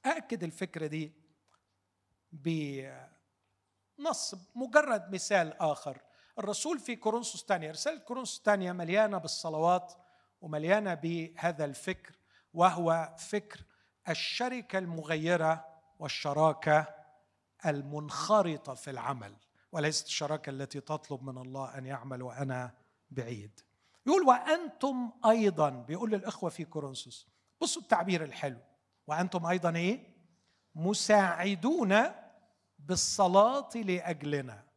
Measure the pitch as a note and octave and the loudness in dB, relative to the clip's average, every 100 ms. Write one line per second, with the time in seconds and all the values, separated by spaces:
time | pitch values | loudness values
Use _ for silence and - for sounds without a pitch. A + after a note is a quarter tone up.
0 | C4 E4 D4+ A3 E3 D#3+ F3+ E3 D#3 D#3 | -2 -4 -4 -6 -6 -6 -8 -6 -6 -6
1 | D#3 _ _ _ _ _ _ _ _ _ | -8 _ _ _ _ _ _ _ _ _
2 | _ _ _ D#3 C#3+ D#3+ D3 C3+ C3+ C3 | _ _ _ -8 -4 -4 -4 -8 -10 -16
3 | C3 _ _ _ _ _ _ _ _ _ | -20 _ _ _ _ _ _ _ _ _
4 | D4 C#4+ - F#3+ F3+ A#3 B3+ C4+ D4+ A3 | -4 -4 -6 -10 -14 -10 4 6 6 0
5 | F3 F#3+ - G3+ D#3+ - E3 C#3+ D3 C3 | -2 -8 2 2 2 0 0 0 -6 -12
6 | _ _ _ - G3+ G#3 D4+ D#4+ - A#3 | _ _ _ -8 -6 -4 -2 -4 -4 -2
7 | A3 A3+ A#3+ - - F#3 D#3 D#3 C#4+ D#4+ | 0 0 -4 -10 -2 -2 -2 -4 -6 -6
8 | - B3 B3+ - - G3+ F3+ F3+ E3 G3 | -8 -8 -8 -2 2 2 2 -4 0 2
9 | G#3+ F#3+ D#3+ - E3 D#3 E3 F3+ F3+ - | 4 0 -6 -6 -4 2 4 4 0 -20
10 | _ _ _ _ E3+ D3+ D#3+ G#3 G3+ E3 | _ _ _ _ -8 -4 2 2 2 -4
11 | E3 E3+ D#3+ - E3 D#3 D3 C3 - F3+ | -4 -4 -6 -2 -2 -2 -4 -4 -8 -8
12 | - _ _ _ _ D#3+ F3+ F3 E3 E3 | -10 _ _ _ _ 4 4 6 2 2
13 | D#3+ - - G#3 - - - _ _ _ | -2 -10 -6 -6 -6 -20 -20 _ _ _
14 | - D#3+ - - B3 B3 - F#3+ F3+ D#3+ | -6 -4 -4 -2 -4 -4 -4 -4 -4 -8
15 | D3+ D#3+ D#3+ F3 D#3+ D#3+ - - _ _ | -2 0 2 2 2 0 -4 -20 _ _
16 | D3+ - D3+ C#3+ D#3+ D3+ - D3+ D3+ - | -8 -4 -2 4 4 4 4 4 4 -10
17 | - _ _ _ _ _ D#3+ D3 C#3 D3 | -20 _ _ _ _ _ -2 -2 -4 -8
18 | D3+ - - G#3+ F3 D3+ - B2+ - B2+ | -8 -6 4 4 4 -2 -8 -12 -10 -8
19 | A#2 C3 G2+ G2+ _ _ _ E3 D3+ D3+ | -6 -6 -8 -18 _ _ _ -2 0 -2
20 | - - D3 D#3 C#3+ C3+ C#3 C#3+ - D3+ | -4 -6 -4 -4 -6 -10 -8 -10 -8 -8
21 | - C#3 C3+ B2+ B2+ C3 C3 C3+ C3 C3+ | -6 -10 -8 -12 -10 -10 -8 -10 -10 -10
22 | B2+ B2+ B2+ A#2+ C#3 B2+ B2 - _ _ | -8 -10 -10 -6 -4 -4 -6 -12 _ _
23 | _ C3+ A#2 A#2 G#2 _ _ _ _ _ | _ -10 -8 -8 -12 _ _ _ _ _
24 | - F#4+ D4 B3 B3 E4 E4 - C4+ B3+ | 2 4 6 6 6 0 0 -4 -4 -2
25 | A#3+ - A3 A#3 G#3 D#3 D3+ C3 A#2 E3 | -6 0 4 6 4 4 0 0 -8 -6
26 | A3+ G#3 F#3+ - F3 - D#3 D#3 C#3+ C3 | -2 -2 -2 -6 -6 -6 -8 -8 -8 -10
27 | - - - _ _ _ - - A3 F3+ | -14 -18 -20 _ _ _ -4 -4 2 2
28 | F3+ F3 D#3 - C#3+ A#2+ _ _ _ _ | 2 0 -2 -6 -6 -6 _ _ _ _
29 | - D3+ F3+ F#3 E3 F3+ E3+ E3 F3 B3+ | -6 -2 -2 -2 0 0 0 0 0 -2
30 | - _ _ _ _ _ _ D#3 E3+ G#3 | -6 _ _ _ _ _ _ -4 -2 0
31 | - G#3 F#3+ E3 F#3 G3 A#3 E4+ G#3+ G3+ | 4 6 6 0 -2 0 0 2 6 6
32 | D4 - - _ _ _ _ _ C#3+ F3+ | 6 -2 -20 _ _ _ _ _ -4 -2
33 | - - F#3+ F#3+ A3 C4+ C#4 A#3 G3+ F3+ | 0 4 6 8 8 4 -4 -6 -2 -2
34 | E3+ D#3+ D3 D3 B2+ G#2+ _ | -2 -6 -2 -2 -4 -14 _